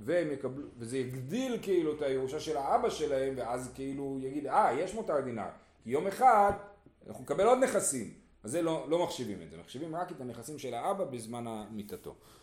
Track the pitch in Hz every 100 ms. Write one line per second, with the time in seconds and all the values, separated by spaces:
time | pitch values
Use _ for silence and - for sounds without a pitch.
0 | 110 175 156 135 131 135 147 123 113 131
1 | 123 131 131 226 262 180 190 180 156 151
2 | 143 131 131 151 156 139 139 233 233 -
3 | 147 135 135 131 113 127 127 135 135 139
4 | 139 135 131 147 131 165 190 127 190 220
5 | 196 151 127 110 92 - - _ 113 135
6 | 190 196 254 214 202 - - - - _
7 | - - 127 147 214 254 262 202 - 131
8 | 90 - - _ 107 156 165 160 131 170
9 | 175 - 113 92 80 82 85 123 160 160
10 | 180 151 123 113 117 147 127 120 160 196
11 | 160 123 110 120 117 110 104 110 101 90
12 | 73 - - -